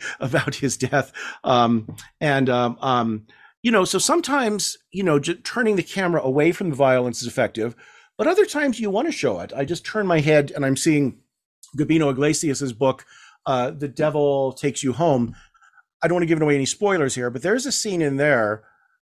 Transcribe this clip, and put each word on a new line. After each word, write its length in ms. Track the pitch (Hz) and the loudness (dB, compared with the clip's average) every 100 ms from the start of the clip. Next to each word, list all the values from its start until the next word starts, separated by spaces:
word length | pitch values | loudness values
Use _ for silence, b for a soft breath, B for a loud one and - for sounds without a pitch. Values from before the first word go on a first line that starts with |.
| B B | B B
about 340 | 131 143 127 | -4 -2 -2
his 240 | - 139 - | -4 -4 -2
death. 340 | 123 143 - B B B | -2 0 -2 B B B
Um, 520 | - 123 117 117 110 - B _ | 0 2 4 2 -2 -12 B _
and, 320 | 156 135 131 | 0 2 2
um, 260 | 123 120 117 | 2 0 -2
um, 440 | 135 123 117 107 107 b b _ | -2 0 0 -4 -8 b b _
you 80 | 233 | 0
know, 120 | 226 | 2
so 140 | 185 190 | 2 0
sometimes, 800 | - 330 285 285 233 208 - - _ | 0 0 0 -2 -2 -2 -6 -8 _
you 100 | 180 | -2
know, 160 | 190 147 | 2 2
ju-, 240 | 139 170 - | 0 -4 -6
turning 220 | - 226 202 | -2 0 0
the 60 | 165 - | -2 -2
camera 240 | 185 165 | 0 0
away 300 | 131 131 156 | 0 2 2
from 180 | 170 190 | 2 -2
the 60 | 131 | 2
violence 480 | 135 127 123 117 | 4 4 0 -4
is 40 | 120 | -6
effective, 480 | 123 110 - 110 - B B B - | -2 -2 -2 -6 -8 B B B -4
but 120 | 226 | 0
other 180 | 370 392 | 2 2
times 340 | 294 294 233 | 0 -2 -2
you 120 | 214 | -2
wanna 200 | 196 320 | -2 -2
show 280 | - 131 92 | -2 -2 -2
it. 120 | 92 - | -6 -6
I 100 | 143 | -6
just 180 | 170 | -6
turn 220 | - 214 196 | -6 -4 0
my 140 | 170 | 2
head 320 | 147 151 147 | 4 4 2
and 120 | - | -2
I'm 140 | 135 135 | -2 0
seeing 400 | - 151 139 - _ _ _ _ - 127 | 2 2 2 -2 _ _ _ _ -12 -4
Gabino 340 | 151 160 147 | 0 2 2
Iglesias's 600 | 127 147 156 165 131 139 | 2 0 0 -2 -2 -4
book, 320 | 110 135 127 - B B B - | 0 0 0 -8 B B B -4
uh, 260 | 131 127 | -2 -2
The 160 | 156 143 | -6 -10
Devil 640 | 123 151 147 143 139 135 | -2 0 2 2 2 0
Takes 320 | 127 147 - | -2 -4 -2
You 80 | 135 | -4
Home. 420 | 120 170 135 117 b b b b b _ _ | 0 2 2 0 b b b b b _ _
I 60 | 170 | 0
don't 80 | 175 | 0
wanna 100 | 170 | 2
give 160 | 160 | 2
away 140 | 151 143 | 4 2
any 100 | 131 | 0
spoilers 500 | - 202 190 135 127 | -2 0 2 0 -2
here, 140 | 123 | -4
but 140 | 123 | -4
there's 220 | 165 233 277 | -2 -2 -2
a 60 | |
scene 300 | - 220 180 | -4 -4 -2
in 160 | 151 139 | 0 0
there, 480 | 147 131 107 107 b b b b | 2 2 2 -2 b b b b